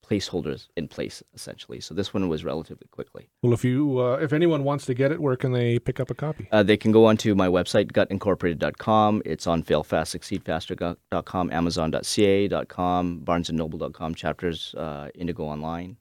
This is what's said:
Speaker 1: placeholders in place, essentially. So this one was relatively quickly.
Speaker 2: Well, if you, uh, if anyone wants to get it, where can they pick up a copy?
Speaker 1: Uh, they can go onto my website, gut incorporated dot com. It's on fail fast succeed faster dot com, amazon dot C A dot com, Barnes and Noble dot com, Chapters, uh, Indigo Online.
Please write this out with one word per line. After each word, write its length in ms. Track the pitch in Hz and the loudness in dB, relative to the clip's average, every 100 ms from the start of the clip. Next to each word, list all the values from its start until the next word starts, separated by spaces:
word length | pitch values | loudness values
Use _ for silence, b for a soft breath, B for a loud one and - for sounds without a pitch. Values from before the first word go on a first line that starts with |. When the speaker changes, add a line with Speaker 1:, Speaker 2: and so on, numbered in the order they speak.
| _ | _
Speaker 1:
placeholders 600 | 107 - 90 76 67 - - | -4 -2 -6 -4 -8 -10 -10
in 120 | - | -10
place, 360 | - 53 - - | -8 -10 -10 -20
essentially. 460 | - - - - 60 | -20 -18 -16 -16 -16
So 140 | - | -10
this 200 | 80 98 | -6 -4
one 140 | 104 92 | -2 -2
was 160 | 78 | -2
relatively 440 | 73 73 80 - - | -4 -6 -8 -16 -20
quickly. 380 | - - - - _ | -16 -16 -16 -20 _
Speaker 2:
Well, 120 | 123 | 0
if 100 | 120 | 2
you, 360 | 127 127 147 127 | 2 2 0 2
uh, 180 | 123 139 | 0 0
if 160 | 156 | 0
anyone 300 | 151 170 156 | 2 2 2
wants 220 | 139 143 - | 0 -2 -2
to 60 | |
get 180 | 120 135 | 0 2
it, 100 | 165 | 2
where 160 | 151 127 | 0 0
can 160 | 135 | 0
they 260 | 123 120 120 | 2 2 2
pick 200 | - - | 0 -4
up 100 | 131 | -6
a 20 | |
copy? 340 | 123 147 156 101 | -4 -6 -6 0
Speaker 1:
Uh, 120 | 107 | 4
they 140 | 101 104 | 6 4
can 140 | 110 | 6
go 140 | 110 113 | 8 8
onto 280 | 110 113 | 6 4
my 140 | 98 92 | 2 4
website, 460 | 90 90 113 101 | 2 4 2 2
gut 180 | - 95 | 2 0
incorporated 480 | 98 101 90 90 80 | 0 -2 0 0 -2
dot 180 | 76 76 | -4 -4
com. 440 | - 107 107 107 - | 2 4 4 2 -2
It's 220 | 78 - | -6 0
on 160 | 85 | -2
fail 200 | - 76 | 2 0
fast 280 | 78 85 78 | 2 -2 -2
succeed 320 | - - 98 | -6 -8 -8
faster 320 | - 82 - 92 | -4 -6 -4 -6
dot 500 | 85 85 _ 92 - | -6 -6 _ -6 -4
com, 240 | 95 87 | -4 -2
amazon 400 | 80 85 82 80 | 0 -2 0 -2
dot 140 | 71 - | -2 -4
C 200 | - 101 | 2 4
A 220 | 98 101 | 4 2
dot 200 | 85 64 | -2 -6
com, 520 | - 90 90 90 87 | -4 0 0 -2 -4
Barnes 300 | 76 85 82 | -2 0 0
and 80 | 82 | -4
Noble 220 | 80 80 | -4 -6
dot 140 | 76 | -8
com, 200 | - 80 | -8 -8
Chapters, 600 | 82 - 76 90 80 - - | -6 -6 -4 -4 -6 -10 -10
uh, 340 | 80 73 71 - | -10 -10 -12 -10
Indigo 300 | 87 82 76 | -8 -6 -8
Online. 520 | 76 78 85 87 117 | -8 -8 -8 -10 -16